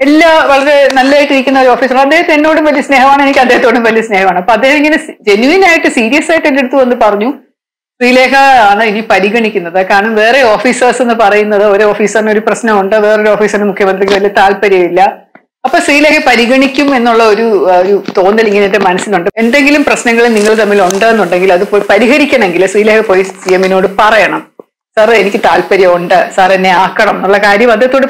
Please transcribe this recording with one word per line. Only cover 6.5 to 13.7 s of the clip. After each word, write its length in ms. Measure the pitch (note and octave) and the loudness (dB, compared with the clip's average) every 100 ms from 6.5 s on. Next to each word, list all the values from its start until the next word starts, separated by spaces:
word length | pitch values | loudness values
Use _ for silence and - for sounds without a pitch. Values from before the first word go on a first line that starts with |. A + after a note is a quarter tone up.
| C4+ | -2
അടുത്ത് 160 | B3+ C#4 | -2 0
വന്ന് 200 | B3+ A#3+ | 0 0
പറഞ്ഞു, 380 | A3 G3+ A#3 D4 _ _ _ _ _ _ | 0 0 -4 -6 _ _ _ _ _ _
ശ്രീലേഖ 340 | B3 B3+ B3+ C4+ C#4 C4 G3+ | 0 2 2 2 2 4 4
ആണ് 120 | G3+ | 2
ഇനി 200 | A3+ G#3 A3 | -2 -4 -2
പരിഗണിക്കുന്നത്. 720 | A3+ G#3 A#3 A3 G#3 E3+ F3+ F#3 | -2 0 -2 -2 -4 -6 -4 0
കാരണം 300 | G3+ G#3+ G#3+ | 0 0 0
വേറെ 260 | A3 C4 | 0 2
ഓഫീസേഴ്സ് 600 | B3 G#3 B3+ - B3 A3 | 2 0 0 0 -2 0
എന്ന് 120 | A#3+ | -2
പറയുന്നത് 500 | A3+ G3+ G#3 G#3 G#3 | 0 0 2 0 0
ഒരു 200 | G#3 G3+ | 0 2
ഓഫീസറിന് 480 | G#3+ G3+ G#3 A3+ G#3+ | 0 0 -2 -2 0
ഒരു 80 | G#3+ | -2
പ്രശ്നമുണ്ട്, 560 | A3 G#3 A3+ G#3 F#3+ G#3+ | -2 -4 -2 -2 0 0
വേറൊരു 340 | G#3 G#3+ G#3+ | 0 0 0
ഓഫീസറിന് 360 | G#3 G#3 G#3 | 0 -2 -2
മുഖ്യമന്ത്രിക്ക് 480 | G#3 | -4